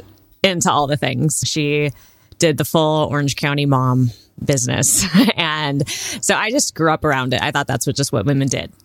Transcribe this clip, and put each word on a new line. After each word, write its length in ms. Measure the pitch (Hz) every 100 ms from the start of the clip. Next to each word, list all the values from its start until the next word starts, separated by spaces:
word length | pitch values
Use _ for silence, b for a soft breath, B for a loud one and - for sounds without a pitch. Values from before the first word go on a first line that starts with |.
| - - _ -
into 280 | 196 175 180
all 160 | 135 143
the 100 | 147
things. 460 | 135 123 151 -
She 460 | - 156 147 147 147 - b b b -
did 180 | 165 139
the 80 |
full 440 | 147 165 156 156 151
Orange 260 | 147 143 -
County 300 | 147 143 143
mom 440 | 135 127 127 123 - B -
business. 640 | - 139 127 120 131 - 196
<laughs> 260 | 185 277 -
And 500 | 165 151 147 139 -
so 440 | - - - -
I 160 | 175 214
just 240 | 269 -
grew 160 | - 160
up 140 | 156
around 300 | 151 131 127
it. 80 | 127
I 80 | 127
thought 160 | 143 139
that's 200 | 127 -
what, 100 | 131
just 160 | 139
what 120 | 123
women 240 | 110 139 139
did 240 | - - -